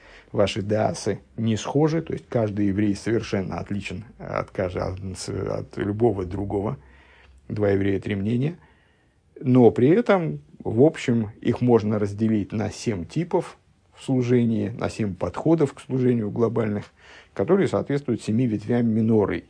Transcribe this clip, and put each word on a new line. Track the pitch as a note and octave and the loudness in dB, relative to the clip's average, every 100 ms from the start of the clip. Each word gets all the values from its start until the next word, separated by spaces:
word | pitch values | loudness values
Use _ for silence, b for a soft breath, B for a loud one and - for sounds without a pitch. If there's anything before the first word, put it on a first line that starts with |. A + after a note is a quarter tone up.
| B B B | B B B
ваши | G#2+ G2 A2+ | 0 0 0
даасы | G2+ G#2+ G#2+ - - G2 - - | -2 0 0 -2 -4 -6 -8 -4
не | A2+ G#2+ | -2 -2
схожи, | - C#3+ D#3 E3 | 0 2 2 0
то | D#3 | -4
есть | B2+ - | -8 -4
каждый | B2 G#2+ G2 G2+ | -2 0 0 0
еврей | F#2+ G#2+ | 2 0
совершенно | G2 - A2+ G#2+ G2+ F2 E2+ | 0 -2 -2 -2 -4 -4 -6
отличен | F2 G2+ - F#2 - - | -6 -8 -8 -12 -14 -16
от | - G2+ - | -8 -6 -6
кажд-, | - F#2 F#2+ | -4 -4 -4
от, | F#2+ F#2 F#2+ F2+ - | -6 -6 -10 -10 -8
от | G2+ G2+ G#2 G2+ - | -6 -4 -6 -8 -6
любого | G#2 G#2 A#2+ G2 | -4 0 0 0
другого. | F2+ F#2+ G2 G2+ G#2 C#3+ b b b b b b - | -4 -6 -4 -4 -4 -6 b b b b b b -10
Два | G#2 G#2 | -2 2
еврея — | G2 G2 G2 | 2 2 -2
три | G#2+ G2+ | -2 -4
мнения. | G2 B2 C#3+ F3 b b b b b b _ - | -2 -2 -2 -6 b b b b b b _ -8
Но | C#3 B2+ A#2 | 4 8 8
при | - B2+ | 8 4
этом, | F#3+ A#3+ G3 D#3 D3 - - | 4 4 2 2 -6 -12 -12
в | - A2+ | -4 4
общем, | D3+ D#3+ - A#2 G#2 - | 4 4 -2 0 0 -4
их | - A#2 | -2 0
можно | B2 A#2 G#2 A2 | 4 4 4 0
разделить | G2+ G2+ A2 A2 F#2 | -2 0 0 2 0
на | G#2+ G2 | -4 -4
семь | - - G2+ | -6 -6 -6
типов | E2 D3+ E3+ F3+ - - _ _ _ | -6 -6 -2 -2 -2 -10 _ _ _
в | - | -14
служении, | - C3 A#2+ B2 A#2 A2 G2+ | -2 0 4 4 4 0 -2
на | A2+ F#2+ | -4 -6
семь | - G#2+ | -2 -4
подходов | F2+ F2+ - D3+ E3 C#3+ | -4 -6 -2 0 2 2
к | - | -2
служению | - C3 B2 A#2+ G#2 | -6 0 2 2 -2
глобальных, | A2+ A2+ A#2 A2 G#2 - _ B B B - | -2 0 0 -2 -4 -8 _ B B B -4
которые | G2 G3 F3 | 0 2 2
соответствуют | G2+ F#2 C#3 - A2+ | 0 -2 -4 -2 -4
семи | - A2 B2+ | 0 0 0
ветвям | G#2 G#2 A#2+ A#2 | -2 -2 0 2
миноры. | A2 A2+ A2 F#2+ F2 - | 2 4 4 2 -2 -4